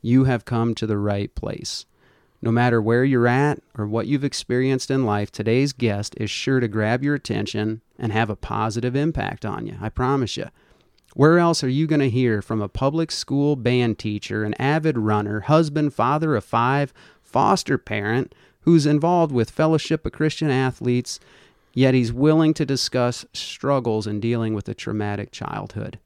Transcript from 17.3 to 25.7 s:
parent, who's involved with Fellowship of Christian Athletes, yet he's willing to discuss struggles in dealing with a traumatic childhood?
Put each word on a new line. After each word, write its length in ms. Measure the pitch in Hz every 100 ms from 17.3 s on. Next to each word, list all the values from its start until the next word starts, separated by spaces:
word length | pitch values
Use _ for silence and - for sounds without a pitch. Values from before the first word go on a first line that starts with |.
| 120 101 190 - 135
parent, 560 | - 104 101 117 - _ _ _
who's 220 | - 170
involved 480 | 147 147 165 175 165
with 180 | 127 113
Fellowship 540 | - 156 160 - 160
of 80 | -
Christian 380 | - 156 - 156
Athletes, 680 | 131 131 127 120 123 123 - - - _ _ _
yet 220 | - 131
he's 180 | 131 117
willing 400 | 117 147 156 160
to 120 | 156 143
discuss 580 | 135 - 127 123 120 -
struggles 720 | - - - 135 139 120 110 107
in 140 | 104
dealing 320 | 113 117 110
with 160 | 107 98
a 60 |
traumatic 580 | 107 - 107 104 101 104
childhood? 640 | - - 104 95